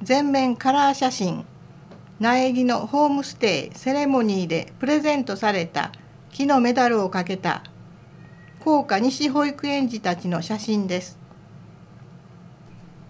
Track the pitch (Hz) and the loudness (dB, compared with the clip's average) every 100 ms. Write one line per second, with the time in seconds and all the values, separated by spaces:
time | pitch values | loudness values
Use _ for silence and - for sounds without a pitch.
0 | 202 262 285 277 254 233 262 277 277 277 | 0 2 2 2 0 0 2 4 2 2
1 | 262 - 185 160 - - - - - - | -2 0 -2 -4 -10 -18 -20 -20 -20 -20
2 | - - 220 254 262 247 247 233 220 285 | -16 -2 0 2 2 2 0 0 -2 2
3 | 294 277 277 - 220 156 - - 262 277 | 2 2 -4 -2 0 0 -4 -6 -4 0
4 | 285 262 220 190 175 165 - - 254 302 | 2 2 2 0 -2 -4 -6 -6 0 0
5 | 302 285 247 196 214 196 170 143 - - | 2 0 -2 -2 0 0 -2 -4 -6 -8
6 | - - - - 277 269 240 247 240 226 | -20 -20 -12 -2 2 4 4 4 2 2
7 | 185 190 175 190 180 - - - - - | 0 -2 -4 -4 -4 -4 -8 -20 -20 -20
8 | - - - - - - 320 294 302 196 | -20 -20 -20 -20 -20 -4 2 2 2 0
9 | 247 269 294 285 285 285 285 285 254 226 | 0 0 0 0 0 -2 -4 -2 -2 -2
10 | 185 175 185 165 165 214 220 208 190 180 | -4 -4 -4 -4 -4 -6 -2 -2 0 -4
11 | - - - - - - - - - - | -6 -16 -20 -20 -20 -20 -20 -20 -20 -20
12 | - - - - - - - - - - | -20 -20 -20 -20 -20 -20 -20 -20 -20 -20
13 | - | -20